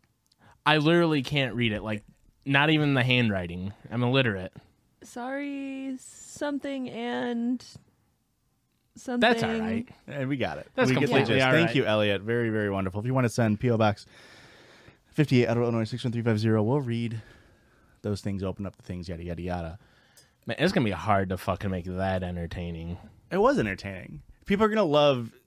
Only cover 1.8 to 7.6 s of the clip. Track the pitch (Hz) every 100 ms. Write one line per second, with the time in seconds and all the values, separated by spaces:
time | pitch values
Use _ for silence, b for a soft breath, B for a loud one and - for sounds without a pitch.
1.8 | 107 107 - _ _ _ 135 139 151 156
2.8 | 147 135 123 123 113 95 87 90 95 -
3.8 | - 127 123 135 123 95 92 - _ _
4.8 | _ _ - 247 247 277 285 277 277 269
5.8 | 269 262 - - - - 294 285 285 269
6.8 | 247 220 240 247 247 233 240 254